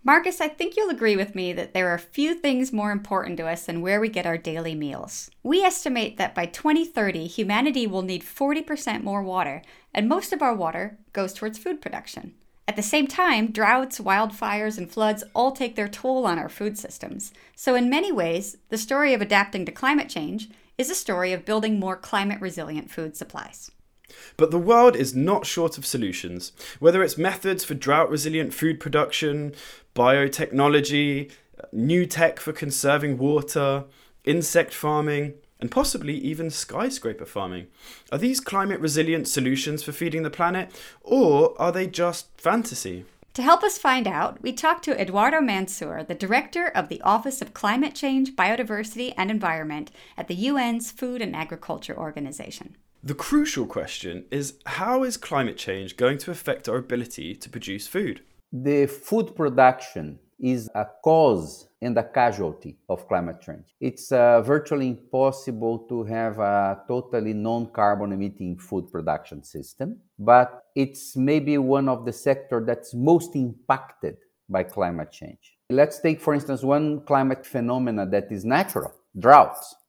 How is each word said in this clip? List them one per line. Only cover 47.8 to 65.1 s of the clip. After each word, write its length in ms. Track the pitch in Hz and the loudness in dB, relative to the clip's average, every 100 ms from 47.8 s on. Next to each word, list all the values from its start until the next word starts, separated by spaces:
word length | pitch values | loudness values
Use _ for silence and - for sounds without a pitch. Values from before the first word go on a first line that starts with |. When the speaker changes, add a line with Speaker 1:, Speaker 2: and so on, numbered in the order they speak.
| 285 - | 0 -2
Speaker 1:
Change, 400 | 277 269 269 - | -2 0 0 0
Biodiversity 800 | 185 226 220 208 214 226 247 - | 0 0 -2 -6 -6 -8 -8 -4
and 140 | 190 | -2
Environment 580 | 214 185 160 156 151 - - - - | 0 -2 -4 -6 -8 -12 -18 -20 -14
at 100 | - | -8
the 80 | 180 | -4
U 220 | 247 285 | 0 0
N's 340 | 240 233 233 | 0 -4 -8
Food 300 | - 254 247 | -8 -8 -6
and 140 | 208 165 | -6 -8
Agriculture 600 | 160 165 - 160 - - | -10 -12 -10 -10 -8 -10
Organization. 800 | 160 147 139 147 - - - - _ _ 139 | -10 -8 -10 -12 -14 -16 -18 -20 _ _ -10
Speaker 2:
The 80 | |
crucial 520 | 139 - 196 302 - 117 | -8 0 2 2 -2 -4
question 580 | - - - 90 87 - | -4 -6 -8 -8 -10 -6
is, 280 | 139 139 - - | -6 -6 -8 -10
how 380 | - 196 262 | -4 0 0
is 140 | 262 226 | 0 -4
climate 400 | - 147 123 - | -4 -2 -2 -4
change 400 | - 95 95 - | -6 -6 -8 0
going 200 | 123 143 | 2 2
to 120 | - | -6
affect 380 | 165 - - - | -8 -4 -4 -2
our 80 | 120 | -4
ability 580 | 127 120 120 - 80 101 | -2 -4 -4 -10 -12 -12
to 140 | - | -14
produce 360 | 117 104 98 - | -12 -10 -10 -6
food? 360 | 185 185 95 _ _ _ | -4 -4 -6 _ _ _
Speaker 3:
The 320 | 127 139 143 139 | -4 2 4 2
food 500 | - - 220 220 - | 0 -2 -2 -2 -2
production 840 | 151 127 127 127 - - 76 69 _ _ | 0 6 6 6 -8 -10 -10 -12 _ _
is 300 | 127 127 110 | -2 0 -2
a 120 | 107 107 - | -6 -6 0
cause 640 | 160 160 147 101 78 - - _ | 4 6 6 4 -2 -14 -20 _
and 160 | 120 117 | -2 -2
a 60 | |
casualty 760 | 113 135 120 98 85 76 - - - | 0 2 2 2 -4 -6 -16 -18 -8
of 180 | 90 - | -8 -2
climate 320 | 92 85 80 | -2 -2 -8
change. 340 | - 76 - _ | -14 -16 -18 _
It's, 320 | 131 - - | -6 -6 -2
uh, 280 | 127 120 117 | 4 8 6
virtually 460 | 113 147 147 147 131 | 6 0 2 -2 -2
impossible 920 | 120 - | -4 -4